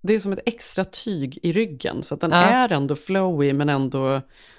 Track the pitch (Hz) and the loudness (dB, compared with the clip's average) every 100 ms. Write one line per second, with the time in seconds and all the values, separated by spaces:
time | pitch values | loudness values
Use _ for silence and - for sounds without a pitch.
0 | 185 220 196 190 - 233 - - 190 - | 2 0 0 -2 -4 -4 -6 -4 -4 -6
1 | - 175 135 139 170 180 226 135 - - | -6 -4 -6 -4 -2 0 -2 -4 -6 -6
2 | - - 165 170 180 247 247 151 139 143 | -8 -4 2 4 6 4 4 2 0 -4
3 | - 190 185 160 143 139 147 139 135 135 | 0 0 2 2 2 2 0 0 0 0
4 | 135 135 135 - - | 0 0 -4 -20 -20